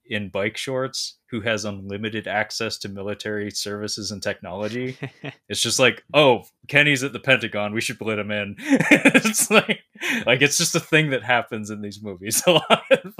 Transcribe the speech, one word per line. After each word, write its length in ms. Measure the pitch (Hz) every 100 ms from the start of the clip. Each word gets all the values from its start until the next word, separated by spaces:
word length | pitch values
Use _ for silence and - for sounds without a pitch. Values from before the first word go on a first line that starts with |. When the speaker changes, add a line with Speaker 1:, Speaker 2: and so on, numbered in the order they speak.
Speaker 1:
in 260 | _ 107 101
bike 260 | 95 107 110
shorts 640 | - 131 131 - - - _
who 100 | 117
has 220 | 113 110
unlimited 640 | 107 98 98 101 110 110 95
access 500 | 101 107 - 110 -
to 100 | 101
military 600 | 98 98 101 110 104 104
services 580 | - 104 104 104 - 98
and 100 | 101
technology. 800 | 107 98 92 92 107 120 127 127 131 -
Speaker 2:
<laughs> 260 | 139 - _
Speaker 1:
It's 140 | 104
just 160 | 117 110
like, 240 | 123 110 _
"Oh, 300 | 143 143 110 - _ -
Kenny's 380 | 147 147 135
at 80 | 135
the 80 | 117
Pentagon. 520 | - 127 110 104 104
We 80 | 107
should 200 | - 110
let 180 | 110 107
him 140 | 104
in." 240 | 104 101 101
<laughs> 0 |
It's 880 | 285 277 - - - 247 220 214 -
like, 300 | 208 - - _ - - 233 117
like, 160 | 127
it's 160 | 139 -
just 160 | 170
a 60 | 165
thing 300 | - 156 156
that 120 | 127
happens 480 | 113 123 - 113 104
in 120 | 107
these 200 | 104 101
movies 400 | 107 90 101 -
<laughs> 20 | 180
a 60 |
lot. 300 | 165 - 214 - 269 185